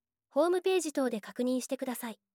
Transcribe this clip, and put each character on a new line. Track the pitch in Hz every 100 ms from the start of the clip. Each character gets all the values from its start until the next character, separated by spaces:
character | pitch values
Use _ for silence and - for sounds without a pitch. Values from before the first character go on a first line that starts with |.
| _ _ _
ホ | 269 339
ー |
ム | 359
ペ | 381 370
ー |
ジ | 311
等 | 285 254
で | 220
確 | - 214
認 | 247 254
し | -
て | 262
く |
だ | 254
さ | 240 240
い。 | 202 _